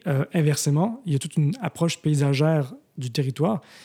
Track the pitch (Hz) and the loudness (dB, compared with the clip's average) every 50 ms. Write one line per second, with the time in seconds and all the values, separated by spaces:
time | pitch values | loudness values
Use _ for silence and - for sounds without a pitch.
0 | - 175 139 135 - - - 175 151 151 143 - - 151 143 151 185 233 226 269 | -4 -2 0 0 0 0 0 2 2 2 2 0 0 0 2 2 2 0 -2 -4
1 | - 175 143 131 - 156 - 170 147 143 196 - 220 160 - - 165 170 - - | -4 -2 -2 -2 -2 -2 -2 0 0 0 0 -2 -6 -6 -4 -2 -2 -2 -2 -2
2 | - 151 151 139 143 139 139 131 151 156 160 151 135 131 233 - _ _ - - | -2 0 0 2 2 2 2 2 2 4 4 2 0 -2 -6 -16 _ _ -12 -10
3 | 127 123 117 151 139 135 123 - 151 202 220 160 - - - - - | -8 -6 -4 -2 -2 -2 -2 -2 0 0 0 -2 -6 -10 -20 -20 -20